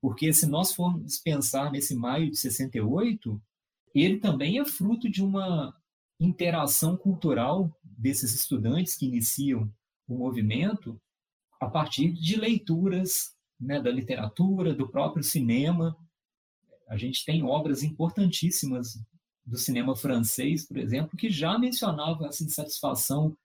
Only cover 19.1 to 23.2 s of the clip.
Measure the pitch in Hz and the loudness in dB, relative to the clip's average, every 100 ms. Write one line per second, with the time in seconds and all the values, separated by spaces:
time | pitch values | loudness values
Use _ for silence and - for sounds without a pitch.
19.1 | _ _ _ - 117 - 123 123 131 143 | _ _ _ -10 -6 -2 0 0 -2 0
20.1 | 120 113 - 135 160 - 135 107 127 156 | 2 2 0 0 -2 -2 -6 -2 -2 -2
21.1 | - 226 160 160 220 247 247 208 151 151 | -2 -2 0 2 2 0 0 -2 -2 -2
22.1 | 165 147 - 156 - 147 - 139 117 - | -2 -4 -4 -4 -4 -4 -4 -4 -2 0
23.1 | 143 | 2